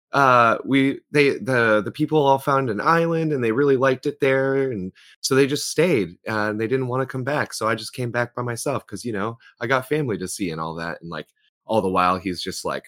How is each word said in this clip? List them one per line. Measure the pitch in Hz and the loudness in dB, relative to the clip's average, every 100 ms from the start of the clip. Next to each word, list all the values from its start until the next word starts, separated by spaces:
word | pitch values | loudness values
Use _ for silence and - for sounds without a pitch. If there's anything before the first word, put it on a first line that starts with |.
| _ | _
uh, | 135 135 123 117 - | 2 6 6 6 2
we, | - 135 135 - - | 0 2 2 -2 -2
they, | 147 143 - | 2 2 0
the, | 104 123 113 107 | 0 2 4 2
the | 101 | 0
people | 131 151 156 | -4 0 2
all | 139 135 | 4 4
found | 147 135 131 | 2 0 0
an | 104 | 0
island | 147 165 165 165 160 | 2 2 2 0 -2
and | 139 | 0
they | 117 | 0
really | 117 143 131 | 2 2 4
liked | 135 131 147 | 2 0 -4
it | 139 | 0
there. | 135 135 135 135 131 | 0 2 0 0 -2
And | 107 92 - - _ | -4 -8 -12 -20 _
so | - | 2
they | 135 139 | 4 4
just | 143 - | 0 -2
stayed, | - 180 127 85 87 - | 0 2 2 0 -6 -6
uh, | 110 107 | -2 -2
and | 107 | -2
they | 110 | -2
didn't | 131 127 | -2 -2
wanna | 127 131 | -4 -4
come | 135 | -4
back. | 127 147 110 | -2 -2 -4
So | - 110 | -2 -2
I | |
just | 113 110 | -2 -6
came | - 120 | -8 -4
back | 120 117 | -2 -2
by | - | -4
myself | 123 117 147 123 - | -6 -6 -4 -6 -8
'cause, | 101 | -10
you | 117 | -6
know, | 101 110 117 - - | -4 -6 -8 -16 -10
I | 117 | -2
got | 131 - | -2 0
family | 151 135 95 | -4 -2 -4
to | 92 | -6
see | - 90 | -6 -6
and | 80 | -6
all | 80 82 | -6 -6
that. | 85 - | -8 -10
And, | 82 | -10
like, | 78 - _ _ _ - | -12 -14 _ _ _ -2
all | 113 | 0
the | 92 | 0
while | 92 90 92 | 2 2 0
he's | 92 85 | -4 -6
just, | 92 - | -8 -8
like, | 82 67 | -8 -8